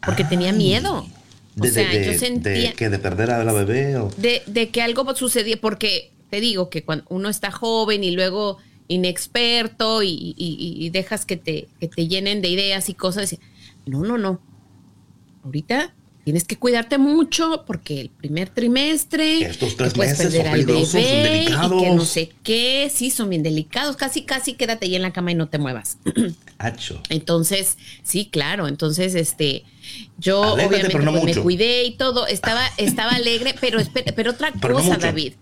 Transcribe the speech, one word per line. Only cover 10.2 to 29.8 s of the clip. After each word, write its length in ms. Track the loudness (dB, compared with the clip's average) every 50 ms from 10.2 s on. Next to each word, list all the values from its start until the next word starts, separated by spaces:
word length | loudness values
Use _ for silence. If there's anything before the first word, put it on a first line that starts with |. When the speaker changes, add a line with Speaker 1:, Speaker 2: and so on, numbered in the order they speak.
| -6 -10 -8 -6
Speaker 1:
y, 460 | -6 -6 -6 -6 -6 -8 -6 -6 -8
y 60 | -4
dejas 360 | -2 -4 -4 -2 -6 -6 -4
que 120 | -6 -8 -6
te, 300 | -4 -6 -6 -6 -8 -12 _ _
que 100 | -10 -8
te 180 | -2 -2 -2 0
llenen 340 | 0 -2 -2 -2 -2 0
de 60 | 0 0
ideas 400 | 0 0 0 0 0 -2 -4 -6
y 40 | -8
cosas, 340 | -4 -4 -2 -2 -2 -4 -6
decía, 160 | -6 -10 -14 -20 -20 -20 -20 -20 -20 -16 -10
"No, 180 | -6 -4 -2 -2
no, 140 | -2 0 0
no. 240 | 0 -2 -2 -4 -6 -18 -20 -20 _ _ -20 -20 -20 -20 _ _ -20 _ -20 _ -20 _ -20 -16 _
Ahorita 500 | -8 -8 -8 -4 -2 -2 -2 -2 -4 _ _ _ _ _ _ _
tienes 200 | -2 0 0 -2
que 140 | -2 -8 -2
cuidarte 400 | 0 2 2 2 2 0 2 4
mucho 680 | 4 4 6 4 2 2 2 0 0 0 0 -2 -4
porque 360 | -6 -8 -8 -6 -6 -6 -6
el 80 | -6 -10
primer 400 | -14 _ -8 -4 -2 -2 -4 -4
trimestre 960 | -2 0 2 2 4 4 2 2 0 0 -2 -2 -2 0 2 2 2 2 0
Speaker 2:
Estos 280 | -2 -2 -2 -2 -4
Speaker 1:
te 40 | 0 0
Speaker 2:
tres 160 | 0 0 2
Speaker 1:
puedes 180 | 2 2 2 2 2
Speaker 2:
meses 60 | 2
Speaker 1:
perder 160 | 2 2 2
Speaker 2:
son 60 | 2 4
Speaker 1:
al 40 | 2 2
Speaker 2:
peligrosos, 300 | 4 4 4 4 2 2
son 100 | 4 2
Speaker 1:
bebé 400 | 4 4 4 4 4 4 4 2
y 40 | 2
que 60 | 2
no 180 | 2 2 2 4
Speaker 2:
delicados. 400 | 4 4 4 6 6 4 4 2
Speaker 1:
sé 200 | 0 -2 -4 -4 -8 _ -2
qué". 480 | 0 0 2 2 2 2 0 0 0 -2
Sí, 180 | -2 -2 0
son 180 | 0 -2 -2 0
bien 140 | 0 0 0
delicados. 520 | 0 0 -2 -2 -4 -4 -4 -4 -4 -2
Casi, 280 | -4 -4 -4 -4 -4 -4
casi 300 | -2 -4 -4 -4 -6 -4
quédate 320 | -4 -2 -2 -2 -2 -2 -2
ahí 80 | -2
en 60 | 0
la 120 | -2 -2 -2
cama 180 | -2 -2 0
y 40 | 0
no 120 | 0 0 0
te 100 | -2 -2
muevas. 400 | -2 -2 -4 -6 -6 -8 -10 -6 -6 -4 0 0 0 0
<clears throat> 300 | -2 -8 _ -20 -16 _
Speaker 2:
Acho. 440 | -6 -6 -6 -6 -10 -10 -10 -10 -6 -4
Speaker 1:
Entonces, 680 | -4 -4 0 0 0 2 2 2 0 0 0 -2 -4 -4 -8 -20 -20 -14 -8
sí, 240 | -4 -2 -2 -2 -2
claro. 360 | -2 -2 0 0 -2 -2 -2 -4
Entonces, 480 | -2 -2 -2 0 0 0 0 0 0
este, 480 | 0 0 -2 -2 0 0 0 0 -4 -8 -16 -20 -20